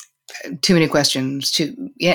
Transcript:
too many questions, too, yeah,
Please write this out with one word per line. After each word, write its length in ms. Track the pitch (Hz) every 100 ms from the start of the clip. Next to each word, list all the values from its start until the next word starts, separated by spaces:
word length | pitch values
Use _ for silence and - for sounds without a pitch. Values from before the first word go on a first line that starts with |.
| - _ - - - 165
too 140 | -
many 120 | 175 156
questions, 640 | 151 143 135 131 139 135
too, 400 | - 151 - - -
yeah, 160 | 170